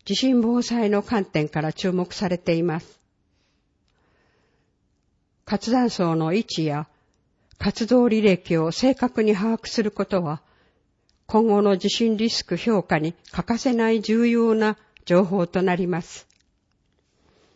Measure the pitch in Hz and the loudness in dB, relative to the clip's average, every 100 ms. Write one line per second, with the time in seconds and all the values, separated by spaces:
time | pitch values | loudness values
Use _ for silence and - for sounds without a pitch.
0 | - 202 262 247 226 240 240 233 208 202 | -6 -2 2 2 2 0 0 -2 0 0
1 | 202 220 190 156 151 160 156 - 185 180 | 0 -4 -2 -2 -2 -2 -4 -4 -2 -2
2 | 180 - 208 175 - 165 175 160 - _ | -4 -4 -4 -4 -2 0 0 -4 -10 _
3 | _ _ _ _ _ _ _ _ _ _ | _ _ _ _ _ _ _ _ _ _
4 | _ _ _ _ _ _ _ _ _ _ | _ _ _ _ _ _ _ _ _ _
5 | _ _ _ _ - 208 226 254 240 - | _ _ _ _ -6 -6 0 0 0 0
6 | 175 160 160 202 - - 156 143 151 _ | -2 0 0 -2 -4 -4 -4 -4 -8 _
7 | _ _ _ _ _ - 202 - 220 247 | _ _ _ _ _ -6 -4 -4 2 4
8 | 240 214 208 180 - 165 160 - 262 262 | 4 4 4 2 0 -2 -2 0 0 0
9 | 254 240 220 190 220 226 - - 208 - | -2 0 0 0 0 -4 -6 -4 -4 -4
10 | 196 190 160 156 _ _ _ _ _ _ | -4 -2 -2 -6 _ _ _ _ _ _
11 | _ _ - 214 226 208 202 190 202 - | _ _ -2 2 4 4 2 2 0 0
12 | 226 208 226 - - 170 233 208 - 160 | 0 0 -2 -2 -6 -4 0 0 0 -2
13 | 160 - - - - 233 269 233 226 226 | -2 -6 -14 -10 -4 -2 0 0 2 0
14 | 202 226 240 233 226 220 214 208 _ _ | 0 2 2 2 2 2 0 -2 _ _
15 | - 175 190 196 175 190 180 180 180 170 | 0 2 2 0 -2 0 0 0 -2 -4
16 | - - - _ _ _ _ _ _ _ | -8 -18 -20 _ _ _ _ _ _ _
17 | _ _ _ _ _ | _ _ _ _ _